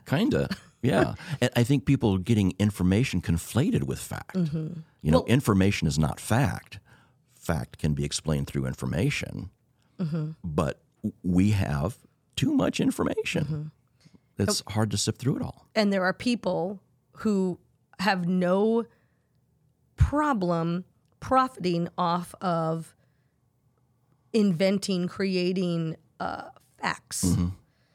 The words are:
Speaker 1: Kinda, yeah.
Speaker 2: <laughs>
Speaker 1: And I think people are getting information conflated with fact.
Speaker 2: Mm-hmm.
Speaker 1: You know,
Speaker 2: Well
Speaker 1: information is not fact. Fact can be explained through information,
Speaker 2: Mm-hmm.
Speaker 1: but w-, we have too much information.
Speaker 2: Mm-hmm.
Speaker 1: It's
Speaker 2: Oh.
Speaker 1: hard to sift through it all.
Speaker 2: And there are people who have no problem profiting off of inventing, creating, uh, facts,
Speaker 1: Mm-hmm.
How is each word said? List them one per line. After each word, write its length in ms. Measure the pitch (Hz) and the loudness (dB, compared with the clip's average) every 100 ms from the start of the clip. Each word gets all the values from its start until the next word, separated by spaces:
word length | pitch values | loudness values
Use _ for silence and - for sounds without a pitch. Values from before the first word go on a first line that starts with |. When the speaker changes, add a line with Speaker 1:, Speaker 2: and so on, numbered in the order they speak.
| - | -2
Speaker 1:
Kinda, 420 | 135 254 71 69 - - _ | 0 2 0 -2 -4 -12 _
yeah. 320 | 120 - - 104 - | 0 2 0 -2 -10
Speaker 2:
<laughs> 140 | 143 | -2
Speaker 1:
And 100 | 127 - | 0 2
I 80 | |
think 200 | 117 143 | 4 2
people 300 | - 135 113 | 2 2 4
are 40 | 95 | 2
getting 360 | 90 113 95 - | 2 4 4 2
information 640 | 107 - 90 98 135 92 | 0 2 4 4 2 0
conflated 640 | - 82 - 113 185 226 | 0 -2 0 0 2 0
with 140 | 67 67 | -2 -4
fact. 380 | - - - 185 | -6 -8 -6 -4
Speaker 2:
Mm-hmm. 440 | 165 160 156 165 - _ | -2 -4 -8 -10 -14 _
Speaker 1:
You 80 | - | 2
know, 100 | - | 4
Speaker 2:
Well 60 | - | 4
Speaker 1:
information 600 | 127 127 101 95 101 80 | 2 4 4 4 2 0
is 100 | 73 | 2
not 220 | 76 - | 0 -2
fact. 580 | - 110 120 - - - - - _ _ _ | 0 2 2 -2 -10 -20 -20 -20 _ _ _
Fact 440 | _ - 82 60 - | _ -4 -4 -4 -4
can 160 | 80 | -2
be 100 | 71 | 0
explained 420 | 71 - - 73 69 | -2 -4 -2 -2 -2
through 200 | 71 65 | -4 -4
information, 840 | 67 65 76 135 143 - - 95 - _ _ _ _ | -4 -4 -2 -2 -2 -6 -10 -12 -16 _ _ _ _
Speaker 2:
Mm-hmm. 340 | 170 165 156 160 | -6 -4 -6 -8
Speaker 1:
but 360 | 85 76 76 - _ _ | -6 -2 -2 -4 _ _
w-, 120 | 104 - | -8 -6
we 280 | 87 90 101 | 0 4 4
have 460 | 104 92 71 76 - _ _ _ - | 4 0 0 -2 -6 _ _ _ -4
too 160 | 262 | 0
much 260 | 285 - - | 2 0 0
information. 680 | 269 - - - 440 165 | -2 0 -2 -2 -4 -4
Speaker 2:
Mm-hmm. 1000 | 147 151 156 - _ _ _ _ _ - | -4 -6 -8 -16 _ _ _ _ _ -4
Speaker 1:
It's 200 | 104 101 - | -2 -2 -4
Speaker 2:
Oh. 40 | |
Speaker 1:
hard 180 | 104 110 | -2 -2
to 60 | 101 | -2
sift 200 | - - | -4 -2
through 180 | 120 208 | -2 -2
it 60 | |
all. 240 | 247 - _ | -6 -10 _
Speaker 2:
And 180 | - 208 | -2 0
there 120 | 196 | 2
are 80 | 180 | 0
people 680 | 185 247 233 185 170 170 202 _ _ _ - | 0 -2 -2 -2 -2 -4 -8 _ _ _ -6
who 400 | 220 202 185 170 _ _ _ - | 0 0 0 -4 _ _ _ -4
have 300 | 185 190 175 | 0 0 0
no 560 | 185 180 196 214 226 226 _ _ _ _ _ _ _ _ _ _ - | 0 2 2 2 0 -2 _ _ _ _ _ _ _ _ _ _ -2
problem 880 | - 285 302 240 180 170 165 175 185 _ _ _ | 0 2 2 0 0 0 0 -4 -6 _ _ _
profiting 680 | - 262 254 - 180 170 170 - | 2 2 2 -2 -2 0 -2 -2
off 380 | 175 175 175 - | 0 0 -4 -6
of 540 | 190 165 160 165 160 _ _ _ _ _ _ _ _ _ _ _ _ _ _ | -2 0 0 -4 -6 _ _ _ _ _ _ _ _ _ _ _ _ _ _
inventing, 760 | 226 202 160 190 202 202 185 180 | 2 2 4 2 2 0 -2 -2
creating, 880 | - 196 185 180 190 180 170 160 160 _ _ | -2 -2 0 0 0 0 0 -2 -6 _ _
uh, 280 | - - - - _ _ | -8 -8 -12 -20 _ _
facts, 460 | - - - - | -4 -4 -8 -4
Speaker 1:
Mm-hmm. 240 | 92 82 87 - _ _ _ | 0 2 0 -4 _ _ _